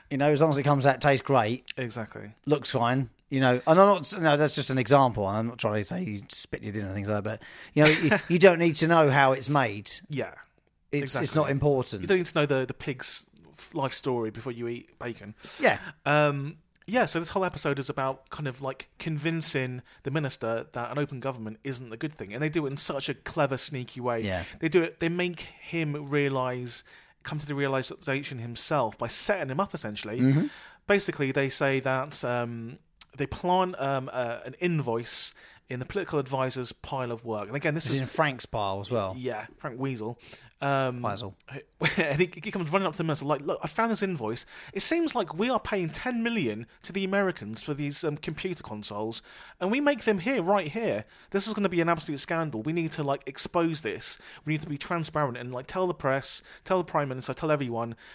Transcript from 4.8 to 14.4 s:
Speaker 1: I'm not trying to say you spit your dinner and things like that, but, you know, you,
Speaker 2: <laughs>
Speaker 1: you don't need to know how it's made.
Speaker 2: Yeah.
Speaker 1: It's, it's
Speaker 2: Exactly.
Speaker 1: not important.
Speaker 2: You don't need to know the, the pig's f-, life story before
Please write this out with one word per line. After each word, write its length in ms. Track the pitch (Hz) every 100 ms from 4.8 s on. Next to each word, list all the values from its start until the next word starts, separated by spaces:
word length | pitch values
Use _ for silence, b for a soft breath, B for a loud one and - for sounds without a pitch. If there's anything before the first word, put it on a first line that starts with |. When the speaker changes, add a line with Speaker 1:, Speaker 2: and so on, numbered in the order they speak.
| - 143 131 107 98
Speaker 1:
I'm 220 | 107 117
not 100 | 120
trying 240 | 107 107
to 20 |
say 200 | 101 180
you 180 | 170 101 -
spit 320 | - - -
your 100 | 107
dinner 140 | 104 98
and 60 | 101
things 120 | 101
like 140 | 104
that, 160 | 104 113
but, 20 | B B B
you 100 | 147
know, 60 | 151
you, 220 | 160 156 208 -
Speaker 2:
<laughs> 60 | 170
Speaker 1:
you 40 |
don't 200 | 185 165
need 160 | 170 151
to 120 | 165
know 220 | 165 147
how 220 | 139 135
it's 180 | 131 135
made. 400 | 147 117 104 - - -
Speaker 2:
Yeah. 240 | 139 92 - - _ _ _ _
Speaker 1:
It's, 240 | 143 139 127
it's 0 |
Speaker 2:
Exactly. 200 | 135 156
Speaker 1:
not 80 | 139
important. 500 | 139 147 135 123 104
Speaker 2:
You 40 | 160
don't 100 | 185
need 80 | 165
to 80 | 160
know 100 | 147
the, 200 | 135 127
the 60 | -
pig's 520 | - 131 - - - _ - -
f-, 160 | -
life 200 | 165 135
story 360 | - 139 120 110
before 220 | 113